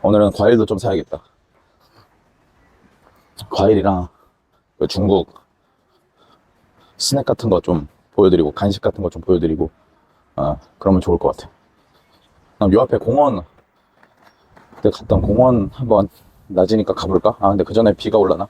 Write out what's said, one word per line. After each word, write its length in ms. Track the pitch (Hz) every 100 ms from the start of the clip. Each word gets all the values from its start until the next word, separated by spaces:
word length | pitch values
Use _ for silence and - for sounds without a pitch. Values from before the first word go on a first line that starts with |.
오늘은 280 | 92 104 104
과일도 340 | - 107 120 107
좀 120 | 104
사야겠다. 440 | 92 95 - - _ _ _ _ _ _ _ _ _ _ _ _ _ _ _ _ _ _ _ _ _ _ -
과일이랑 580 | - 101 107 95 92 82 _ _ _ _ _ _ _
그 80 | -
중국 540 | - 104 98 - - _ _ _ _ _ _ _ _ _ _ _ _ _ _ _ _
스낵 280 | - 113 -
같은 240 | - 113
거 100 | 92
좀 280 | - 87 71 _ _
보여드리고, 380 | - 98 87 76
간식 280 | - 101 98
같은 220 | 104 -
거 80 | 92
좀 100 | 82
보여드리고, 500 | - 90 80 78 78 _ _ _ _ _ _ -
어, 220 | 69 71 - _
그러면 220 | - 95
좋을 160 | - 85
것 180 | - -
같아. 140 | - _ _ _ _ _ _ _ _ _ _ _
그럼 160 | 101
요 80 | 98
앞에 160 | 127 110
공원, 460 | 113 135 143 104 85 _ _ _ _ _ _ _ _ _ _ - _ -
그때 120 | 107
갔던 300 | - - 101
공원 500 | 98 107 127 123 98
한번 340 | - 127 107 98 _ _ _ _
낮이니까 480 | 92 92 110 101
가볼까? 420 | 95 92 92 104 117
아, 80 | 98
근데 120 | 101
그 100 | 87
전에 180 | 101 113
비가 240 | 101 - 110
올라나? 320 | 95 80 -